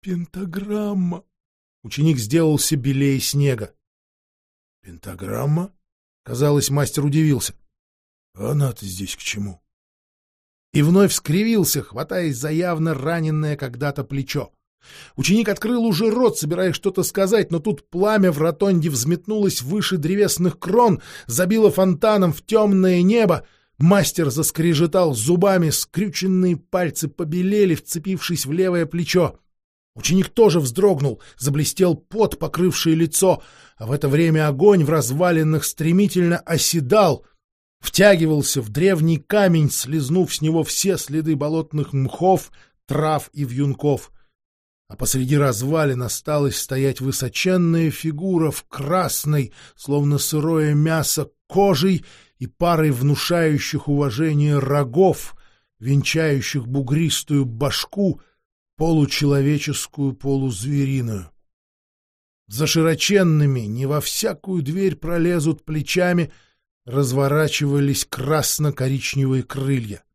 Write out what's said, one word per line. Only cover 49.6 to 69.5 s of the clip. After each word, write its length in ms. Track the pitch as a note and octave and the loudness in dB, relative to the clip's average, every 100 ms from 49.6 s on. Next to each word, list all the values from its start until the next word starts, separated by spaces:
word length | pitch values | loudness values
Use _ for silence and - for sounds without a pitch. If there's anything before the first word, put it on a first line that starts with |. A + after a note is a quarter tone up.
| - | -20
словно 440 | _ - C#3+ C#3+ C#3+ | _ -4 0 2 0
сырое 560 | - D3+ D3+ E3 D3+ | 0 -2 0 0 2
мясо, 560 | D3 D#3 D#3+ D3 - C#3 _ _ | 2 2 0 -2 -2 -6 _ _
кожей 580 | F3+ G3+ D#3+ F#3 F3+ - - _ _ | 0 2 2 2 0 -4 -20 _ _
и 100 | - | -14
парой 440 | _ E3+ E3 D#3 | _ 0 2 2
внушающих 1000 | B2 C#3 C#3+ - F3 D#3+ D3+ - D3 - | 2 0 0 0 0 2 0 -2 -6 -2
уважение 680 | C#3+ C#3+ A2+ D#3+ D3 D3 D3 | 0 0 0 0 2 2 2
рогов, 760 | B2+ D3 C3+ C3 F#3 - - - - _ _ _ | 0 0 0 4 4 2 -6 -16 -20 _ _ _
венчающих 880 | A2+ C#3 C#3 D#3+ D#3+ C#3 A2 D3 A#2 | 0 0 2 0 0 0 -2 -6 -4
бугристую 800 | C3+ C3 D3 E3 - - C#3+ C3+ | -4 -2 0 0 -2 -2 0 0
башку, 760 | A2+ C#3 - - - G3 D3 _ _ _ _ _ _ | -2 -4 -4 -6 -2 -2 -2 _ _ _ _ _ _
получеловеческую, 1400 | D#3+ D#3+ C#3+ - D3 C#3 C#3 D3 D3 C#3 - - C#3 | 0 2 2 2 0 2 2 0 -2 -6 -8 -4 -4
полузвериную. 1160 | C3 C#3 C#3 C3+ G2+ B2 C#3+ C#3 C3+ A#2 G#2+ E2 _ _ _ _ _ _ _ _ _ _ _ _ | -4 -4 -2 -2 -4 -4 -2 -2 -2 -4 -6 -10 _ _ _ _ _ _ _ _ _ _ _ _
За 200 | G#2+ D3+ | -4 -2
широченными, 960 | E3 D#3+ D#3 - G3+ F3+ D#3 D3 C3 | 2 2 0 2 4 4 4 4 0
не 260 | G#2 A2 C3+ | -4 -6 -2
во 160 | D3 | -2
всякую 600 | - - G#3+ G3 - F#3 | -4 -4 -4 -6 -6 -4
дверь 340 | C3+ E3+ G3 D3+ | -4 -2 -2 -2
пролезут 680 | E3 E3+ E3 F3 D3+ D#3 | -4 -2 0 0 -2 -4
плечами, 640 | - D#3 - - F3+ F3 E3 - _ _ _ _ | -6 -8 -2 0 2 0 -2 -8 _ _ _ _
разворачивались 1200 | - B2+ C#3 C3 C#3 D3 D#3 - C#3+ C#3+ C#3 C3+ | -6 -2 0 0 0 2 0 0 0 2 0 0
красно-коричневые 1400 | - - B2+ D#3 C3 - D3+ C#3+ C3 C3+ - C#3 C3+ C3 | -4 -8 -2 0 0 0 -2 -2 -2 -2 -4 -2 0 0
крылья. 640 | B2 | -2